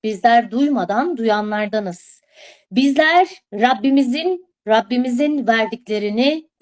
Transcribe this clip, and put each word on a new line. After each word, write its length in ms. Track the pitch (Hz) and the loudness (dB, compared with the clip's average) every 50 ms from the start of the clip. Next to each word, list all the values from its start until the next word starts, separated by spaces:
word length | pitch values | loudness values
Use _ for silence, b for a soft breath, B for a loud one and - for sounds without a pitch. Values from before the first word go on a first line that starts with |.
| - | -4
Bizler 480 | 220 214 185 - 233 233 240 233 - | -6 -6 0 2 4 4 4 2 2
duymadan 640 | 220 240 285 294 285 226 180 - 202 226 285 359 339 | -2 0 0 0 0 -2 -2 -2 -2 -2 -2 -2 -4
duyanlardanız. 1040 | 247 226 220 208 208 214 214 214 208 214 202 208 214 208 185 175 - - - - _ b b b b b b b b b b | -2 0 0 0 0 -2 -4 -4 -4 -4 -4 -4 -6 -6 -6 -10 -12 -18 -20 -20 _ b b b b b b b b b b
Bizler 560 | 185 214 269 277 277 285 311 311 330 349 370 359 - - _ _ - | -2 0 2 2 2 2 2 4 4 4 2 2 -2 -20 _ _ -2
Rabbimizin, 1000 | 202 220 247 262 214 208 269 269 277 277 240 247 302 330 359 370 349 - _ _ _ _ | 0 2 2 2 0 0 2 2 2 2 2 -2 -2 -2 -2 -4 -4 -8 _ _ _ _
Rabbimizin 800 | 214 220 226 226 - 247 247 247 254 240 240 294 302 302 285 233 | 2 2 2 2 0 -2 -2 -2 -2 0 0 0 0 0 -2 0
verdiklerini 1000 | 196 226 226 220 214 220 233 _ - 214 214 208 208 208 226 254 285 311 320 311 _ _ _ | 0 0 0 0 -2 -6 -12 _ -6 -6 -4 -4 -4 -2 0 0 0 0 -2 -8 _ _ _